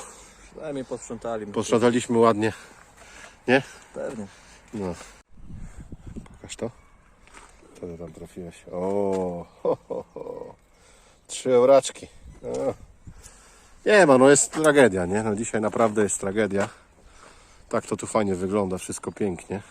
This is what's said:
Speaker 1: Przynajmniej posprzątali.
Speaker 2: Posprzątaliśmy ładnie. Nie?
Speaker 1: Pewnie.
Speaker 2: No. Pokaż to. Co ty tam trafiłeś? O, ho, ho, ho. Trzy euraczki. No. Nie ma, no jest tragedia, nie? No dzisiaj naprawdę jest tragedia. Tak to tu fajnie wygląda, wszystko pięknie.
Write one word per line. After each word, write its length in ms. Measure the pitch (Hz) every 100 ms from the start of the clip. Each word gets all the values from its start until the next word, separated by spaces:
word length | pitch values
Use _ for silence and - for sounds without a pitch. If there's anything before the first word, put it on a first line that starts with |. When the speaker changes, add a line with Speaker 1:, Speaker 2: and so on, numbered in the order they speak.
| - - - - -
Speaker 1:
Przynajmniej 320 | - 156 139
posprzątali. 600 | 127 123 - 113 117 113 101
Speaker 2:
Posprzątaliśmy 720 | 107 107 117 120 120 - 117
ładnie. 340 | 117 104 110 - - - - - - - - - -
Nie? 140 | 135 - - -
Speaker 1:
Pewnie. 320 | - 143 113 98 - - - _
Speaker 2:
No. 200 | 107 92 85 - - _ - - - - - - - - - -
Pokaż 240 | - - -
to. 140 | 113 - _ _ _ _ - - - - -
Co 120 | - 87
ty 120 | 85
tam 140 | 82
trafiłeś? 520 | 80 85 95 87 - -
O, 720 | 90 92 101 98 95 90 87 82 -
ho, 140 | - - -
ho, 160 | - -
ho. 400 | - - - - - _ _ _ _ _ _ -
Trzy 280 | - 131
euraczki. 520 | 123 127 139 - - - - - -
No. 320 | 120 123 135 - - _ - - - - - _ _ - -
Nie 200 | 208 160
ma, 120 | 127
no 120 | 135
jest 220 | 143 -
tragedia, 540 | 156 156 143 117 92 87
nie? 160 | 104
No 120 | 110 101
dzisiaj 240 | 113 110
naprawdę 420 | 107 110 113 107
jest 160 | 101 -
tragedia. 480 | 98 104 104 98 104 - _ _ - - - - _ _ -
Tak 180 | 107 -
to 100 | 107
tu 100 | 107
fajnie 280 | 113 101
wygląda, 440 | 90 95 104 92 92
wszystko 340 | - - -
pięknie. 500 | - 104 85 - 98 -